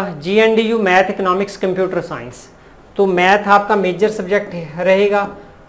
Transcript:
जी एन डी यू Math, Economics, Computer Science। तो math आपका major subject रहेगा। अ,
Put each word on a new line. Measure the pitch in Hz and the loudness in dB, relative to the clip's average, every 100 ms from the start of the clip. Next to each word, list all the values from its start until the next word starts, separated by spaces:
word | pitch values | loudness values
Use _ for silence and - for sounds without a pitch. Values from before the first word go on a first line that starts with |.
| 185 156 | -2 -6
जी | 156 208 | -2 2
एन | 220 220 | 4 2
डी | |
यू | 220 226 | 0 0
Math, | 196 185 190 | 2 2 2
Economics, | 202 190 185 196 - | 0 -2 -2 -4 -4
Computer | 190 180 185 175 | -4 -2 -2 -4
Science। | 165 139 120 - - - - - - - | -6 -10 -12 -18 -20 -20 -20 -20 -8 -2
तो | 196 | 0
math | 180 180 202 202 | 2 4 2 4
आपका | 202 202 214 | 2 4 0
major | 185 175 208 | 0 0 -2
subject | - 180 202 - 175 156 160 | -2 -2 -2 -2 -10 -10 -4
रहेगा। | 180 190 202 202 | 2 2 2 0
अ, | 202 - - - | -2 -8 -20 -20